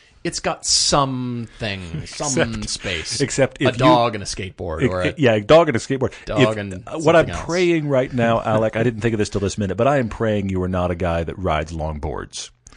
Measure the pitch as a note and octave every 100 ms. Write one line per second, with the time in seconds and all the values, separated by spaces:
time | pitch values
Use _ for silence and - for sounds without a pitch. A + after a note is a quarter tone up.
0 | _ _ E3+ E3+ F#3 D#3+ - D#3 - D#3
1 | C3+ B2+ B2 A#2+ A2+ - A2+ F#2+ F2 E2
2 | D#2 - D3 C3 B2 A2 G#2 - G#2 E2+
3 | D#2 A2+ C3+ - C3 - B2+ A#2 B2+ B2
4 | A#2 G#2+ G2 - F#2+ - F#2 D#2 - F#2
5 | F2+ F3 B2+ A2 G#2 D#3 E3 A#2 - C3+
6 | C3 - - G#2+ G#2+ G#2+ G2+ F#2 - D#3
7 | D#3 E3 D#3 E2+ - E3+ F3 E3+ D3 C3
8 | C#3 B2+ A#2 A2+ - A2 A2 A2 A#2 A2+
9 | A#2 A2 G#2 G#2 F#2+ - G2+ F#2+ A#2 C#3+
10 | A#2 - A2+ G#2 G2 F#2 F#2 F#2 F2+ F2
11 | F2 E2+ D#2+ F2+ F#2 D#2 D#2 E2 D#2 D2+
12 | D2+ G#1+ G1+ - - _ -